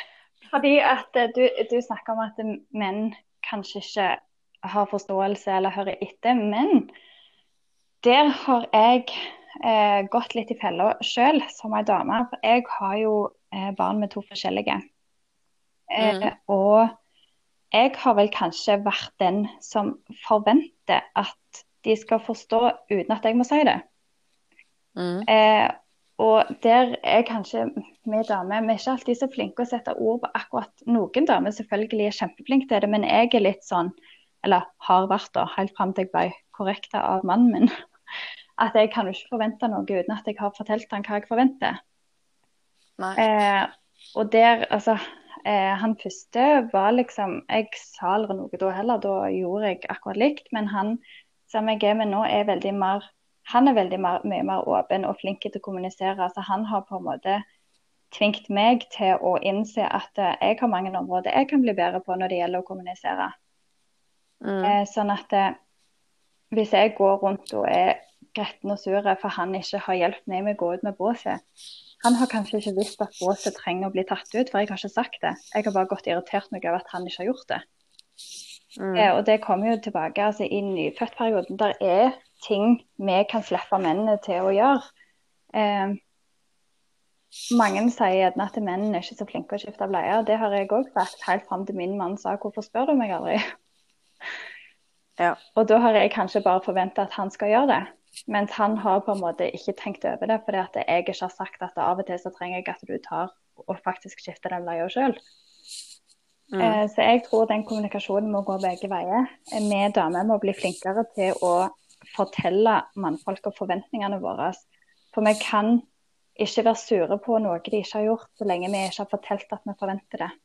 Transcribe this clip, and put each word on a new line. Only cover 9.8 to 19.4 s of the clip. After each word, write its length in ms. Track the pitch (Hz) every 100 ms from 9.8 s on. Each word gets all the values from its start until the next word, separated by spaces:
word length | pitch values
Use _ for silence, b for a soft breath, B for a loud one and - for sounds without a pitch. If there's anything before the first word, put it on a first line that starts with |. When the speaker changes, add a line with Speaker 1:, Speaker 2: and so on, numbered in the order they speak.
| 208 202
Speaker 1:
gått 320 | 196 240 233 240
litt 160 | 226
i 60 | 240
fella 320 | 202 170 208 -
selv 480 | - - 262 311 -
som 240 | - 220
en 120 | 214 214
dame, 340 | 185 - 220 240
for 120 | -
jeg 200 | 220 240 240
har 280 | - 196 208
jo, 160 | 220 214 202 - _
eh, 220 | 196 196
barn 280 | 196 185 208
med 120 | 202
to 100 | 202
forskjellige. 560 | - 196 185 190 208 202 - _ _ _ _ _ _ _ _ _ -
Eh, 240 | - 220
Speaker 2:
Mm. 180 | 190 208 - -
Speaker 1:
og 440 | 196 202 214 226 226 _ _ _ _ _ _ _
jeg 240 | 214 262 262
har 180 | 262 208
vel 140 | 208
kanskje 480 | - 175 - - 202
vært 280 | 202 - - -
den 340 | 185 202